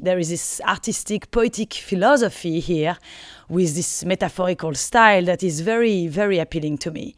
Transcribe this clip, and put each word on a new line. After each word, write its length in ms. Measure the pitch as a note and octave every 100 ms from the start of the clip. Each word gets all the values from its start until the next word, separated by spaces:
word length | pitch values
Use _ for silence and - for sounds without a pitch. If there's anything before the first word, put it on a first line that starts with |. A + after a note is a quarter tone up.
There 160 | F3+ F#3
is 120 | D#3+
this 320 | E3+ - - -
artistic, 640 | F3+ - - - G#3 -
poetic 440 | A#3 A#3 A3 A3
philosophy 840 | - - F#3 G#3 C#4+ A3 - F3 D#3+
here 360 | E3 E3 D#3 F3 - - - - -
with 240 | E3+ F3
this 280 | D3+ E3 -
metaphorical 720 | E3 F#3 F#3 - F3+ F3+ D#3+
style 520 | C#3+ - A#3+ A3+ G3 F3+
that 160 | F3
is 180 | F#3 D3+
very, 460 | E3+ A3+ A#3 G3 E3+
very 320 | D3+ G#3 F#3
appealing 400 | D#3+ E3+ D3+ D3
to 120 | -
me. 240 | D#3 C#4